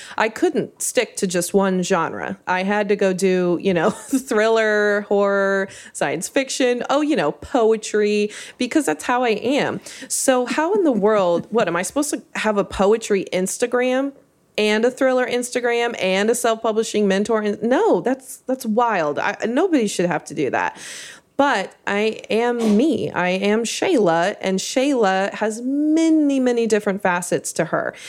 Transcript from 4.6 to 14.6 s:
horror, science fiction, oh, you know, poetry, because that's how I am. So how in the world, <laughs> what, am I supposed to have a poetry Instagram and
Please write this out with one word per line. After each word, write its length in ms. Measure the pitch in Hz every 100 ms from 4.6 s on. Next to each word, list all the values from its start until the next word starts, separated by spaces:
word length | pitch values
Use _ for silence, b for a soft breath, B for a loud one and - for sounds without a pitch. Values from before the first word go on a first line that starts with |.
| 220 208 208 208
horror, 680 | 202 202 202 196 196 196 190 B B
science 340 | - 156 139 -
fiction, 540 | - 262 - 254 240 -
oh, 120 | 277
you 140 | 294 262
know, 160 | 147
poetry, 1000 | 151 - 254 220 220 - 214 208 208 208 B B B
because 300 | 247 320 277
that's 160 | 302
how 200 | - 247
I 60 | 247
am. 520 | 208 - 277 151 - B B 262
So 400 | - - 254 240
how 260 | 247 320
in 100 | 427
the 80 | 330
world, 540 | 226 202 214 180 170 -
<laughs> 40 |
what, 160 | 220 190
am 80 | 170
I 80 |
supposed 260 | 190 277 294
to 140 | 285 - -
have 220 | 220 208
a 60 |
poetry 640 | 185 - 196 226 - 196 -
Instagram 800 | 180 190 - 240 247 247 254 277 269 _ _ _
and 260 | -